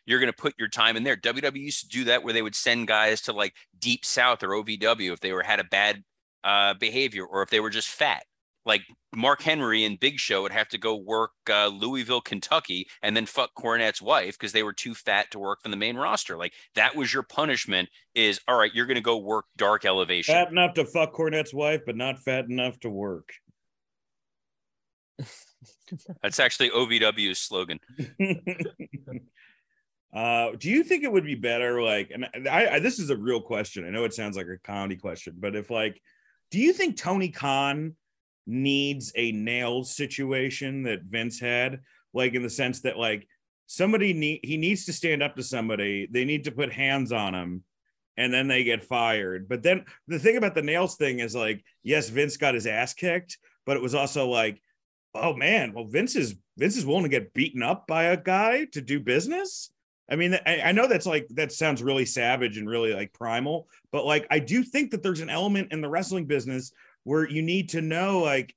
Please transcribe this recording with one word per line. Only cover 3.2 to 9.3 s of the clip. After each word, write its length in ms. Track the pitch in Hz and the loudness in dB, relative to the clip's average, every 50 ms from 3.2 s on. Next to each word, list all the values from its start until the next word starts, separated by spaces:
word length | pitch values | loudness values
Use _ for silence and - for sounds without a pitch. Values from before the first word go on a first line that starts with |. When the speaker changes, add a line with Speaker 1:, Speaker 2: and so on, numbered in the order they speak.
| - | -2
Speaker 1:
to, 100 | - 110 | -4 -2
like, 220 | 104 104 98 - - - _ _ 92 | -2 -2 -2 -4 -8 -20 _ _ -8
Deep 260 | - 123 120 123 - | -4 -4 -2 -2 -2
South 380 | - - - 123 127 120 - - | -2 2 4 4 4 4 2 0
or 100 | 95 98 | 0 0
O 100 | 104 107 | 0 -2
V 140 | 110 107 | -2 -4
W 340 | 98 104 110 117 110 101 90 87 | 0 2 2 2 2 0 -2 -4
if 60 | 82 | -2
they 120 | - 95 92 | -4 -2 -2
were, 100 | 92 90 | 0 0
had 160 | - 107 101 | 2 2 0
a 40 | 92 | 0
bad, 400 | 87 - 98 101 104 104 101 98 _ _ _ _ _ _ _ - | 0 2 2 4 2 2 -2 -6 _ _ _ _ _ _ _ 0
uh, 300 | 98 101 101 101 101 98 | 2 4 4 4 4 2
behavior 500 | 95 117 110 107 131 135 127 107 101 92 | 2 0 -2 0 0 0 -2 -2 -4 -8
or 160 | 87 92 98 98 | -4 -2 -2 0
if 60 | - | 2
they 120 | - 110 | 2 2
were 100 | 107 110 | 2 2
just 180 | 107 113 - - | -2 -4 -4 -4
fat. 360 | - - - 113 95 - - _ _ _ _ _ _ _ - | -2 0 0 0 0 -2 -6 _ _ _ _ _ _ _ -2
Like, 160 | 113 107 101 95 - - _ _ _ - | 0 0 0 0 -4 -20 _ _ _ -4
Mark 280 | 110 117 135 | 0 4 4